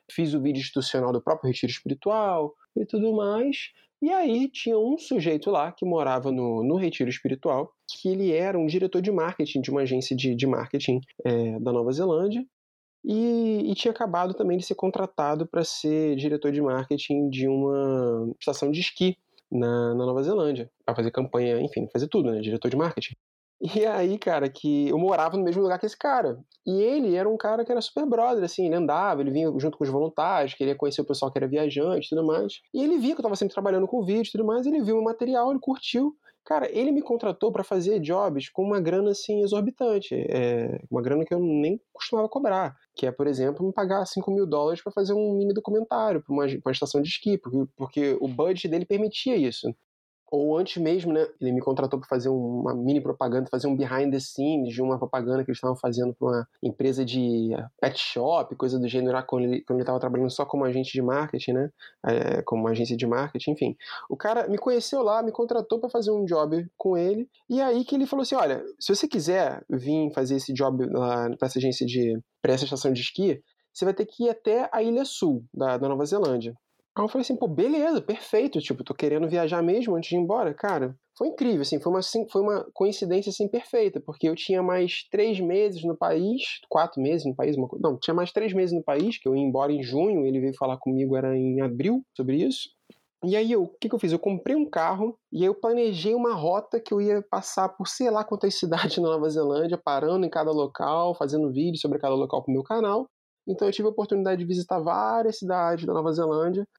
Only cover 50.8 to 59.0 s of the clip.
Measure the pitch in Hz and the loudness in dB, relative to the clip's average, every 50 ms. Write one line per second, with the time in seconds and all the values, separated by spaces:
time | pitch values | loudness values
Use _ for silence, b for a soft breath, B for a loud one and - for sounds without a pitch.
50.8 | 165 156 170 185 165 170 156 156 156 156 - - 131 127 123 127 127 135 135 139 | 0 2 2 2 0 2 2 2 2 0 -2 -4 -2 0 0 0 0 0 0 0
51.8 | 139 127 139 131 131 - 131 127 120 131 131 127 123 120 123 120 - 123 123 120 | 0 0 -2 -4 -4 -2 -2 0 0 0 0 0 -2 -2 -2 -2 -2 -2 -2 0
52.8 | 123 135 143 143 139 147 - - 135 120 120 131 131 - 127 123 147 143 135 131 | 0 2 2 2 0 0 -2 -2 -2 0 0 -2 -2 -2 -4 -2 0 0 0 0
53.8 | 135 123 131 135 143 139 135 131 135 - - 139 139 151 160 143 127 120 113 123 | 0 0 0 0 0 2 0 -2 -4 -6 -4 -2 0 0 2 0 0 -2 -2 -2
54.8 | 131 131 131 120 127 - - 127 117 123 131 131 131 131 117 - 127 127 127 - | 0 0 0 -2 -2 -4 -2 -2 -2 0 0 0 0 -2 -4 -2 -2 -4 -2 -2
55.8 | - 123 117 123 123 123 120 - 131 127 120 117 117 _ _ - - 120 - - | -2 -2 0 0 0 -2 -2 -2 -2 0 0 -2 -4 _ _ -6 -6 -4 -2 0
56.8 | 131 135 123 135 127 117 127 127 123 120 117 117 113 113 - - 113 123 _ - | 0 0 0 0 -2 0 0 0 2 2 2 2 0 0 -2 -4 -6 -8 _ -2
57.8 | 131 135 139 - - - - 123 123 151 170 156 - - 131 - 131 127 131 127 | -2 -2 0 -2 -4 -4 -2 -2 0 2 2 0 0 -2 -4 -2 -2 0 0 0
58.8 | 123 117 127 127 | -2 0 0 0